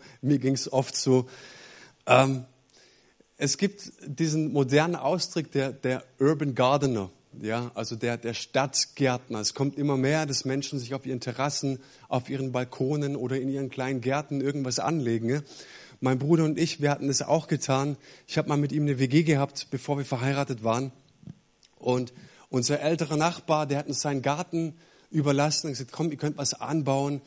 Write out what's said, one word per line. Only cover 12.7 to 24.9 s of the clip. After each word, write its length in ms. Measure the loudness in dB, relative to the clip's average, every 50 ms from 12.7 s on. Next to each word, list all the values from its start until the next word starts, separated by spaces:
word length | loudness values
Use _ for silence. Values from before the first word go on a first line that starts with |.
| -4 -2 -2 0 0 0 -2 -2 -2 -4
oder 200 | -4 -4 -4 -2
in 120 | -2 -2
ihren 200 | -2 -4 -4 -6
kleinen 300 | -6 -4 -4 -2 -2 -2
Gärten 400 | 0 0 0 0 -2 -2 -4 -2
irgendwas 400 | -2 -2 -2 -2 -2 -4 -2 -2
anlegen, 500 | 0 0 0 0 0 0 0 0 0 0
ja. 120 | 0 -2 -2 -6 -14 -20 -20 -20 -20 -20 -20 -20 -10 -2
Mein 180 | 0 0 2 2
Bruder 280 | 2 4 4 4 4
und 120 | 2 2 2
ich, 220 | 0 -2 0 0
wir 120 | 0 0
hatten 180 | 0 0 0 -2
das 140 | -2 -2 0
auch 240 | 0 0 0 0 0
getan. 500 | -2 -2 0 0 0 2 2 0 -4 -6 -10 -16 -20 -20 _
Ich 120 | -4 -2 -2
hab 100 | 0 2
mal 100 | 2 2
mit 140 | 2 0
ihm 120 | 0 0 0
eine 160 | 0 2 2
W 80 | 2 4
G 160 | 4 4 4
gehabt, 440 | 4 4 2 2 0 -4 -8 -10 -8
bevor 280 | -8 -6 -4 -4 -4 -4
wir 80 | -2
verheiratet 580 | -4 -4 -2 0 0 0 0 -2 -2 -4 -2 0
waren. 300 | 0 0 0 0 -4 -8 -12 _ _ _ _ -20 -20 -20 _ _ _ _ _ _ _ _
Und 380 | -6 -2 0 0 0 0 -4 -8 -16 -20 -20 -20 -20 -10 _
unser 300 | -2 0 0 2 0 0
älterer 380 | 0 0 0 0 0 0 0 2
Nachbar, 500 | 2 2 0 -2 -2 0 0 2 2 0
der 120 | -2 -2
hat 80 | -2 -4
uns 120 | -4 -4
seinen 220 | -2 -2 -2 0
Garten 540 | 0 0 0 -2 -2 -4 -4 -4 -4 -4 -6 -10 -18 _